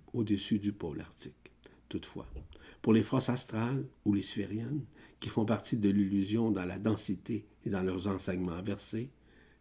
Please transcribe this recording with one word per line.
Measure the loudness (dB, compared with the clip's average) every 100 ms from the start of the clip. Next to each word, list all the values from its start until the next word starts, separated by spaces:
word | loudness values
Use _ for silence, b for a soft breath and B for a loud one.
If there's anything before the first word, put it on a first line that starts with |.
| -6
au-dessus | -2 0 0 2 0
du | 0
pôle | -2 -4 -6
arctique. | -10 -12 -14 -16 -20 _ -20 b -8
Toutefois, | -8 -8 -12 -12 -12 -14 B B B
pour | 6
les | 6
forces | 6 2 2
astrales | 0 -2 -2 0 -2 -4 -2
ou | 2
les | 2
sphériennes, | 0 -4 -4 -4 -4 -4 -6 b b b
qui | -4
font | 0
partie | 2 2 0 2
de | 4
l'illusion | 6 4 2 2 2 2
dans | 2 -2
la | -2
densité | 0 0 -2 -4 -4 -6 -6 _
et | -4
dans | 0
leurs | 0 -2 -2
enseignements | -2 -2 -2 -2
inversés, | -4 -4 -6 -6 -6 -6 -12 b b b b